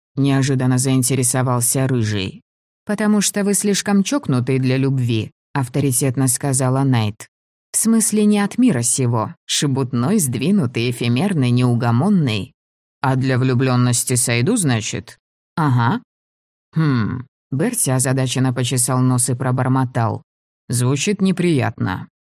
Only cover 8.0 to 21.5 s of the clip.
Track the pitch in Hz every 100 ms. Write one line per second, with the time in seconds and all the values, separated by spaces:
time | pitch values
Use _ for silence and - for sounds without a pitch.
8 | 214 214 208 208 202 - 254 131 117 -
9 | 123 120 104 - - - 147 131 131 120
10 | 127 214 143 120 175 208 127 117 120 120
11 | 120 123 196 170 123 120 123 117 117 117
12 | 180 196 139 107 - _ _ _ _ _
13 | 131 135 135 127 131 123 131 123 123 123
14 | - 127 - 117 139 240 160 117 - -
15 | - - _ _ _ - 151 123 117 226
16 | - _ _ _ _ _ _ 156 156 123
17 | 98 104 - _ - 131 214 233 - 131
18 | 131 131 127 131 131 127 123 127 - 127
19 | 127 127 123 123 131 127 127 131 127 127
20 | 113 107 - _ _ _ - 123 123 143
21 | 208 202 190 185 175